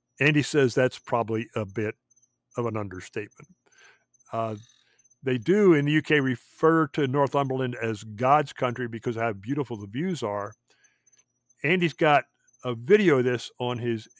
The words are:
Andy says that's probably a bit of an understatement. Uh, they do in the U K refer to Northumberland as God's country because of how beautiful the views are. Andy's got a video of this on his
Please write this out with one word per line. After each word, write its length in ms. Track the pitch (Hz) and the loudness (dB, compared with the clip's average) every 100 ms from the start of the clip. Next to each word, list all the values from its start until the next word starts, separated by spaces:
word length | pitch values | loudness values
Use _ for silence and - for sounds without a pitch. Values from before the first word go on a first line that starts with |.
| _ - | _ 0
Andy 240 | 139 147 | 2 2
says 320 | - 151 131 135 | 2 2 2 2
that's 240 | 127 - | 0 -2
probably 480 | - 120 110 113 113 113 | -4 -4 -2 -4 -4 -8
a 100 | 101 | -8
bit 300 | 98 107 - _ _ _ _ _ - | -6 -6 -8 _ _ _ _ _ -6
of 120 | 117 | -4
an 100 | 107 | -4
understatement. 720 | 101 92 - 110 104 _ - _ _ _ - _ _ _ - | -8 -12 -12 -12 -12 _ -20 _ _ _ -20 _ _ _ -10
Uh, 240 | 113 113 107 - _ _ _ _ _ | -6 -6 -8 -16 _ _ _ _ _
they 160 | 131 127 | -4 -4
do 340 | 107 208 196 | 0 4 6
in 120 | 151 147 | 6 4
the 80 | |
U 80 | 156 | 0
K 160 | 147 151 | 2 2
refer 680 | 131 120 - - 160 165 151 | 2 -4 -8 0 2 4 2
to 200 | - 135 | 0 0
Northumberland 680 | 139 139 143 135 131 127 120 | 2 0 0 -2 -2 -4 -4
as 220 | 113 104 | -6 -6
God's 500 | 110 107 127 147 143 | -10 -2 2 2 2
country 340 | - 127 120 120 | -4 -4 -4 -8
because 300 | 113 123 113 | -6 -6 -2
of 60 | |
how 100 | 117 | -4
beautiful 420 | 98 104 143 131 110 | -4 -6 -6 -6 -8
the 120 | 101 | -10
views 340 | 123 185 160 | -6 -6 -4
are. 320 | 110 104 104 - _ _ _ _ _ _ _ _ _ _ | -4 -6 -8 -14 _ _ _ _ _ _ _ _ _ _
Andy's 300 | 143 180 170 | -2 0 -2
got 320 | - 160 143 - _ _ _ | 0 4 4 2 _ _ _
a 120 | 127 117 | -8 -6
video 420 | 123 214 185 135 | 2 4 6 4
of 80 | 123 | 2
this 240 | 120 - - | -2 -6 -8
on 200 | 123 120 | -6 -4
his 280 | 120 113 - | -4 -6 -8